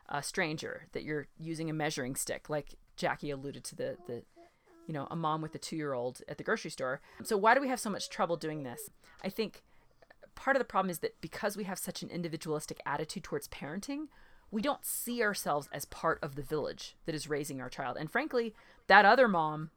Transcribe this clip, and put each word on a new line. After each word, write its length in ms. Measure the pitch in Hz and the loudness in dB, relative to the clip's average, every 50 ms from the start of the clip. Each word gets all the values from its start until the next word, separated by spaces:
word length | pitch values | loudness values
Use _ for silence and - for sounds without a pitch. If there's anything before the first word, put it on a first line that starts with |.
| - - | -12 -6
a 140 | - 143 139 | -6 -6 -4
stranger 640 | - - 196 180 156 156 151 - 110 - - - - - | -4 -2 0 0 0 0 -4 -6 -6 -8 -10 -12 -10 -8
that 100 | 139 - | -8 -4
you're 240 | 139 151 147 139 - - - | -4 -4 -4 -4 -8 -12 -12
using 320 | 160 160 160 151 165 160 | -8 -6 -6 -4 -4 -4
a 40 | 156 | -2
measuring 420 | 156 147 156 151 151 127 123 151 | 0 0 0 0 -2 -4 -4 -4
stick, 340 | - - - - - - - | -6 -4 -6 -6 -8 -6 -4
like 240 | 151 147 143 - - - - - - | -4 -4 -4 -6 -12 -20 -20 -20 -8
Jackie 340 | - 185 143 131 - - 147 | -2 -2 -2 -2 -2 -4 -6
alluded 340 | 143 135 135 143 131 143 - | -6 -6 -6 -8 -10 -10 -12
to 100 | - - | -12 -8
the, 220 | - 131 131 131 - - - | -6 -4 -4 -6 -6 -8 -10
the, 160 | 120 117 - - - 339 - - _ _ _ - - - - - | -10 -10 -10 -14 -20 -20 -20 -20 _ _ _ -20 -20 -18 -10 -8
you 60 | 151 | -6
know, 140 | 139 135 - | -6 -4 -4
a 40 | - | -4
mom 260 | 170 165 156 156 156 | -2 0 0 0 0
with 120 | 156 156 - | -2 -4 -8
a 60 | 143 | -8
two-year-old 600 | - - - 160 151 143 135 123 120 127 - - - - | -8 -6 -6 -4 -2 -2 -2 -2 -2 -4 -6 -8 -12 -12
at 120 | 151 - | -10 -6
the 40 | 151 | -2
grocery 280 | - 220 220 - 160 | -2 -2 -2 -2 -6
store. 300 | - - 131 127 131 - - - - - | -6 -4 -4 -2 -2 -4 -8 -12 -16 -10
So 160 | 226 - 226 202 | -4 -2 0 4
why 160 | 196 220 240 | 8 8 8
do 80 | 277 | 8
we 60 | 285 254 | 6 2
have 120 | 262 - | -2 -2
so 120 | - 226 | -2 -4
much 180 | 180 - - - | -4 -4 -6 -6
trouble 260 | - - 202 170 170 | -2 0 0 0 0
doing 280 | 156 156 156 151 151 139 | 0 -2 -4 -4 -4 -6
this? 260 | 123 120 - - - - - - - - - - | -6 -8 -10 -12 -14 -16 -20 -20 -20 -16 -10 -8
I 60 | 190 | -6
think 320 | - - 220 185 - - - _ - - - - - - - - - - - - - | -4 -4 -4 -4 -6 -12 -20 _ -20 -20 -20 -20 -20 -20 -20 -20 -20 -20 -20 -20 -14
part 220 | - - 262 277 | -4 2 2 4
of 40 | 262 | 4
the 60 | 240 | 2
problem 240 | - - 196 190 185 | 2 0 0 2 2
is 100 | 175 - | 0 -2
that 220 | - - - - | -4 -4 -4 -6
because 340 | - 160 - - - 220 202 | -14 -12 -8 -2 -2 -2 -2
we 100 | 196 208 | -2 -4
have 120 | 185 185 - | -6 -6 -6
such 240 | - 196 - - | -6 -6 -6 -6
an 80 | - - | -8 -6
individualistic 720 | - 165 170 165 151 - - 170 151 151 - - - - - | -6 -4 -4 -4 -4 -6 -4 -2 -4 -4 -4 -6 -10 -8 -6
attitude 400 | 147 143 147 160 - - 185 - | -4 -2 -2 -4 -4 -6 -10 -8
towards 240 | - 151 143 - - | -6 -6 -6 -6 -6
parenting, 600 | - - - 139 156 202 - - 277 294 311 - - - - - - - - - | -12 -10 -8 -8 -8 -6 -6 -6 -6 -6 -6 -10 -12 -18 -20 -20 -20 -20 -12 -6
we 120 | - 220 208 | -4 -2 0
don't 200 | 294 269 - - | 0 0 -2 -4
see 360 | - - - - 233 240 240 | -6 -6 -4 -4 -4 0 0
ourselves 480 | 220 208 190 - - 185 147 147 139 - | 2 2 0 0 0 0 0 0 0 -4
as 140 | - 147 - | -8 -10 -8
part 320 | - - - - 165 151 - - | -10 -6 0 2 2 2 2 -2
of 120 | 151 135 | -6 -6
the 60 | 147 | -6
village 540 | 143 - 156 151 120 - - - - - - - - | -6 -2 0 0 0 -2 -4 -6 -10 -14 -16 -12 -6
that 80 | 170 156 | -4 -4
is 160 | 151 - 147 | -4 -2 -2
raising 320 | 151 139 151 147 139 131 | -2 -2 -2 -4 -6 -8
our 80 | 127 127 | -8 -8
child. 280 | - - 135 123 123 - | -6 -6 -4 -4 -4 -4
And 120 | 156 151 | -4 -2
frankly, 460 | - 233 294 - - 240 233 220 - - - - - - - - | 0 0 0 0 0 0 0 -2 -4 -12 -18 -20 -20 -2 6 10
that 180 | 190 202 202 | 12 12 12
other 220 | 196 233 269 254 226 | 12 10 10 10 8
mom 420 | 190 165 156 156 151 151 156 160 - | 8 6 4 2 0 -2 -6 -8 -10